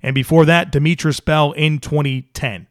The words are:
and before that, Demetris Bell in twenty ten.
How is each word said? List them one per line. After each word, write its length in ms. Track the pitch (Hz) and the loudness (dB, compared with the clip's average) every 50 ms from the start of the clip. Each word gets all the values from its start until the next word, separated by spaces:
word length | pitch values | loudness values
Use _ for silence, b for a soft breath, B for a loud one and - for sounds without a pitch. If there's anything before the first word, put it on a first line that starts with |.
| - | -6
and 120 | - 135 | -2 -2
before 300 | 135 131 - 160 165 160 | -2 -2 2 4 4 6
that, 280 | 151 170 170 170 - - | 6 4 2 0 0 -2
Demetris 520 | 143 147 156 170 - - 160 139 - - | 0 0 0 0 0 -2 -2 -2 -2 -2
Bell 280 | - 156 156 151 147 - | -2 0 2 2 0 0
in 260 | 147 151 156 156 143 | -2 -2 -2 -2 -2
twenty 440 | - - 151 151 147 139 131 131 131 _ _ | -4 -4 -2 -2 -2 -2 -4 -6 -8 _ _
ten. 340 | - - 131 104 90 85 _ | -8 -8 -6 -8 -8 -14 _